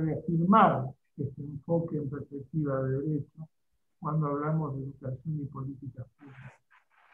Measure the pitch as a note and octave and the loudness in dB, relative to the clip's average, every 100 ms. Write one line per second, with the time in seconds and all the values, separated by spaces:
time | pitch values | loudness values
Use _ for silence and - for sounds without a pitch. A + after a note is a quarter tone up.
0 | D#3+ - - E3 F3 A3 F3+ C3 B2+ - | 2 0 0 2 6 8 8 6 0 -8
1 | _ - B2 - C#3+ - - E3 - D3+ | _ -6 -6 -6 -8 -8 0 0 0 -2
2 | C3+ C#3 - C#3+ C#3 D#3+ D3 C3 C3 C3 | -4 -6 -8 -12 -6 -2 0 0 0 0
3 | D#3 D3+ - D#3+ D#3+ _ _ _ _ _ | 0 -2 -4 -12 -18 _ _ _ _ _
4 | D3+ D#3 D3 C#3+ D3+ D#3+ C#3+ C3+ C3+ - | -2 0 2 0 0 0 0 -4 -8 -8
5 | C3 C3 D#3+ D3+ C3+ C3+ C3+ C#3 C3+ - | -8 -8 -4 -4 -6 -6 -8 -8 -12 -12
6 | - _ C#3 C3 - - _ _ _ _ | -14 _ -20 -18 -18 -20 _ _ _ _
7 | _ | _